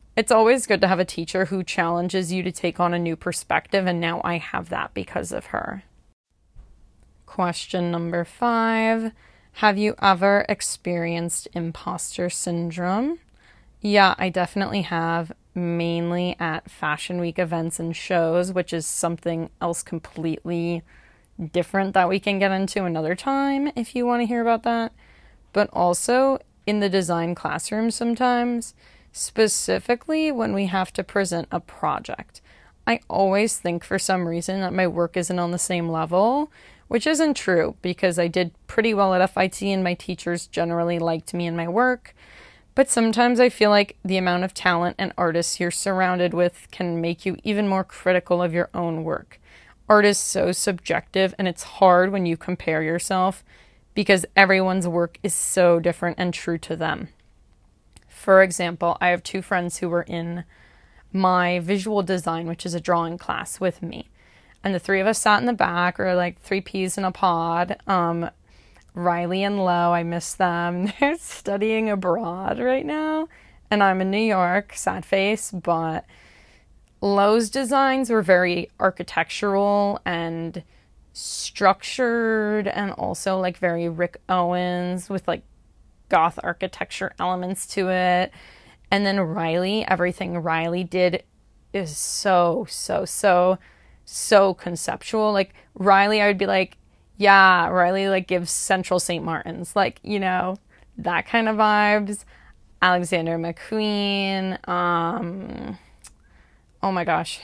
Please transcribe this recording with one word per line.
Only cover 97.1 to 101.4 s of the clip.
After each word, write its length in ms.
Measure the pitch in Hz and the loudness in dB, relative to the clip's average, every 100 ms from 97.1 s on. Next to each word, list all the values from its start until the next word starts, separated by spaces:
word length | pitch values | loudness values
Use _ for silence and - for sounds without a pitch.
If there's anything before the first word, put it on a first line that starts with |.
| - | 2
"Yeah, 520 | 202 196 190 180 165 | 8 10 10 8 4
Riley, 400 | 180 175 190 196 | 4 4 2 2
like, 180 | 190 185 | 0 0
gives 240 | 180 175 | -2 -2
Central 500 | - - 190 180 185 | -4 0 0 2 -2
Saint 240 | - 170 | 0 -4
Martin's," 500 | 160 165 - 175 175 | -4 -6 -6 -10 -4
like, 260 | - 190 - | 0 0 0
you 180 | - 208 | -6 -4
know, 380 | 190 185 180 196 _ _ - 247 | -2 -2 -2 -6 _ _ -20 -10
that 280 | 226 180 - | -4 -2 0
kind 220 | 233 | 0